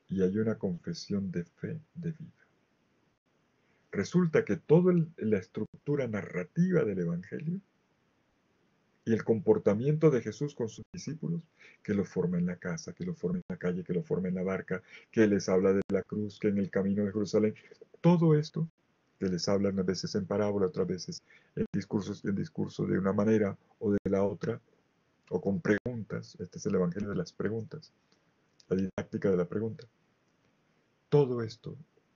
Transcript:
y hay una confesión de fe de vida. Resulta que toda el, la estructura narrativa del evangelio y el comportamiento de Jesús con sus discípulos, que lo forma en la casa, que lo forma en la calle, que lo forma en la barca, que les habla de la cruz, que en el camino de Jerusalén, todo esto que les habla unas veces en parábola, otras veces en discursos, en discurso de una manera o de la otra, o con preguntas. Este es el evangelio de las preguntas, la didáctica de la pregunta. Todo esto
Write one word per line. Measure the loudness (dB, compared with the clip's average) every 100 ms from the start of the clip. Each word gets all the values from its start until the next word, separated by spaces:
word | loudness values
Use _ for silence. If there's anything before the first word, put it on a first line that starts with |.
| -8
y | 0
hay | 0 2
una | 0 0
confesión | -2 -4 -6 -8 -4 -4 -4
de | -6
fe | -8 _ -10 -10 -12
de | -10 -10
vida. | -8 -14 -20 _ _ _ _ _ _ _ _ _ _ _ _ _ _ _
Resulta | -4 0 2 4 2 2
que | 0
toda | 4 6 6
el, | 4 2 -2
la | 0 0
estructura | -2 -8 -8 -8 -4 -2 -2
narrativa | -4 -6 -6 -4 0 2 2
del | 2 0
evangelio | -2 -4 -6 -8 -6 -8 -8 _ _ _ _ _ _ _ _ _ _ _ _ _ 0
y |
el | 0
comportamiento | 2 2 4 4 4 2 2 4 4
de | 4
Jesús | 0 -6 -6
con | -4 -8
sus | -8 -16
discípulos, | -12 -10 -8 -4 -6 -8 _ -20 -12
que | -4
lo | -2
forma | -2 -2 0 0
en | 0
la | -2
casa, | -6 -6 -8
que | -8 -8
lo |
forma | -4 -2 -4
en | -6
la | -6
calle, | -4 -4
que | -2
lo | -4
forma | -2 -2 -2
en | -2
la |
barca, | -2 -4 -4 -6 -8 -20 -4
que | 4 4
les | 4 2
habla | 4 4
de | 2 2
la | -2
cruz, | -2 -6 -6 -2
que | -2
en | 0
el | 0
camino | 0 0 0 0
de |
Jerusalén, | 0 0 2 2 0 -14 -20 -20 0
todo | 4 6 6 4
esto | 2 -4 -6 _ _ _ _ -6
que | -2
les | -2 0
habla | 2 2
unas | 0 0
veces | -2 -2 -4
en | -2
parábola, | 0 0 2 0
otras | 0 -2
veces | -4 -8 -14 _ -20 _ -6
en | -4
discursos, | -4 -2 -2 -2 -6 -4
en | -2
discurso | -4 -4 -6 -4 -2
de | 0
una | 0
manera | 2 4 4 2 -4 _ -6
o | 0
de | 0 2
la | 0
otra, | 0 -2 -6 -6 _ _ _ _ _ _ -6
o | -4
con | -2 -2
preguntas. | 2 0 0 -6 -6 -8 -10 -12
Este | -12 -8
es | -2
el | 2
evangelio | 2 0 -4
de | -4
las | -6
preguntas, | -4 -4 -4 -8 -12 -18 _ _ _ _ _ _ _ -4
la | -2
didáctica | -2 -4 -8 -2 0
de | 2
la | 0
pregunta. | -2 -6 -8 -16 _ _ _ _ _ _ _ _ _ _ _ 2
Todo | 4 4 2
esto | -4 -8 -14 -16 -18 _ _